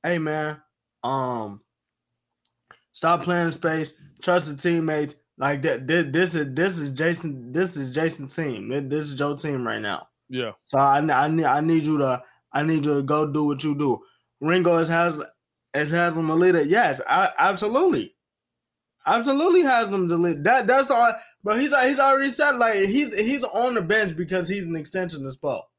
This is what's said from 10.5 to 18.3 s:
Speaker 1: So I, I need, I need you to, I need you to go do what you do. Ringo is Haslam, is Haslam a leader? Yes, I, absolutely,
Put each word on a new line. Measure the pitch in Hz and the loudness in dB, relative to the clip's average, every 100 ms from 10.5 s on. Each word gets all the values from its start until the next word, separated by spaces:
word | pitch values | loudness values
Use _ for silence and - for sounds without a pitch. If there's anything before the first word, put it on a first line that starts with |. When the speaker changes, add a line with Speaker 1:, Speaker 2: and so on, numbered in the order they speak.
| - | -10
Speaker 1:
So | _ 135 | _ 2
I, | 139 139 | 4 4
I | 156 127 147 | 2 2 2
need, | 160 | 2
I | 151 139 | 2 2
need | 160 165 | 2 2
you | 151 151 | 2 0
to, | 135 127 - _ _ | 2 0 -6 _ _
I | 139 | -4
need | 151 160 147 | 0 0 2
you | |
to | 143 | 0
go | 135 151 151 | 2 0 2
do | 147 | 0
what | 147 139 | 0 0
you | 151 143 | -2 0
do. | 147 117 - _ _ _ | 0 0 -4 _ _ _
Ringo | 151 180 175 170 | 0 2 4 2
is | 165 | 2
Haslam, | 165 175 151 - _ _ _ _ | 2 0 -2 -12 _ _ _ _
is | 139 147 | -4 0
Haslam | 170 175 160 160 | 2 0 0 0
a | |
leader? | 160 185 175 | 4 4 4
Yes, | 147 202 175 135 - | 4 2 2 0 0
I, | 175 196 - | 2 2 2
absolutely, | 175 190 208 247 370 180 98 _ _ | 0 2 -2 2 2 0 -4 _ _